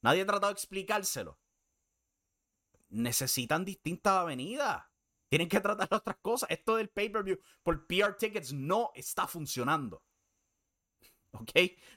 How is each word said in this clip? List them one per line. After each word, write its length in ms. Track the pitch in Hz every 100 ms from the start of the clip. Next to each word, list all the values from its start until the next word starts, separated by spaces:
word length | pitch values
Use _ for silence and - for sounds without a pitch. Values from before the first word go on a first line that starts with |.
Nadie 200 | 117 165
ha 40 | 190
tratado 280 | 202 202
de 60 | 196
explicárselo. 800 | - 190 190 214 190 - 87 69 _ _ _ _ _ _ _ _ _ _ _ _ _ _ _
Necesitan 760 | 107 120 120 131 - 120 156 185
distintas 480 | 190 151 175 208
avenidas. 720 | 190 170 131 143 254 277 143 - _ _ _ _
Tienen 200 | - 170
que 100 | 208
tratar 260 | 196 208 190
otras 260 | 208 - -
cosas. 340 | - 233 -
Esto 240 | 135 - 220
del 140 | 208
pay-per-view 500 | - 214 214 190 185 _ _
por 240 | - 156 -
P 140 | 180
R 120 | 208
tickets 400 | 202 220 208 139
no 380 | 143 135 202 240
está 320 | - - - -
funcionando. 800 | 170 147 - 123 156 127 85 _ _ _ _ _ _ _ _ _ _ - _ _
¿Ok? 200 | - 113 - 180 - -